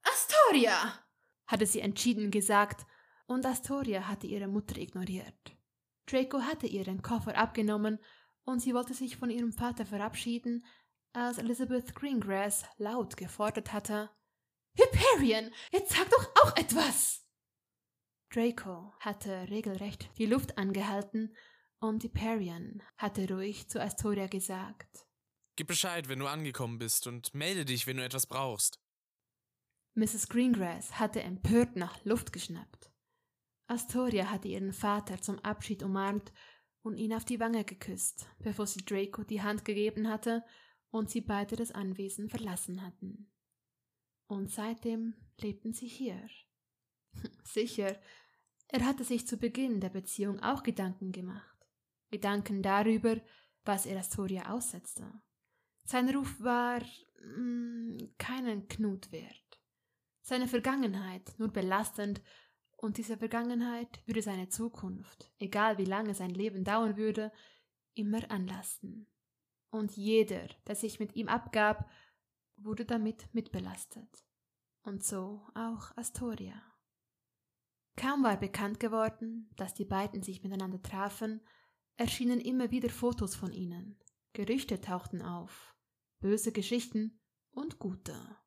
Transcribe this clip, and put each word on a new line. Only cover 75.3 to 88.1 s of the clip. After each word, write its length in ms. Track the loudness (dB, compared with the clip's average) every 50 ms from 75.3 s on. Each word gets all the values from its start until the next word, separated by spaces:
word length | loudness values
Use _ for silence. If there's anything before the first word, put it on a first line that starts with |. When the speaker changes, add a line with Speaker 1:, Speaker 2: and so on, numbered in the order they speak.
| -10 -14 -16 -12 _
Speaker 1:
auch 420 | -6 -6 -6 -6 -8 -10 -12 -12
Astoria. 680 | -8 -8 -8 -6 -4 -4 -4 -6 -6 -10 -12 -14 -16 -20 -20 _ _ _ _ _ _ _ _ _ _ _ _ _ _ _ _ _ _ _ _ _ _ _ _ _
Kaum 260 | -4 -2 0 2 4
war 140 | 4 4 4
bekannt 420 | 2 0 -4 -2 -2 -2 -2 -2 -2
geworden, 720 | -2 0 2 2 2 0 0 -4 -10 -8 -8 -10 -12 -14 -10
dass 180 | -8 -8 -8 -4
die 120 | -6 -4
beiden 360 | 0 0 0 0 0 -4 -6
sich 200 | -8 -8 -10 -8
miteinander 400 | -6 -6 -4 -4 -4 -4 -6 -8
trafen, 580 | -8 -8 -4 -4 -4 -4 -4 -4 -4 -4 -4 -6 -12 _ _ _ _ _ _ _ _ _ _
erschienen 440 | -2 -2 -2 0 0 2 2 2 2
immer 300 | 0 0 0 0 2 2
wieder 200 | 0 0 0 -2
Fotos 440 | -2 0 0 0 0 0 -4 -4 -4
von 180 | -6 -6 -6
ihnen. 460 | -4 -6 -6 -6 -8 -10 -12 -14 -16 _ _ -20 _ _ _ _ _
Gerüchte 460 | -4 -2 0 0 0 0 -2 -4 -4
tauchten 420 | -4 -4 -6 -6 -4 -6 -8 -6
auf, 520 | -6 -6 -8 -8 -10 -14 -18 -20 -20 -20 -20 _ _ _ _ _ _ _ _ _
böse 320 | 2 2 2 2 2 -2
Geschichten 680 | -2 -2 -2 0 0 -2 -2 -2 -2 -2 -2 -2 -6 _ _ _ _ _ _ _
und 260 | _ -8 -8 -8 -8 -6
gute. 580 | -6 -6 -6 -6 -8 -10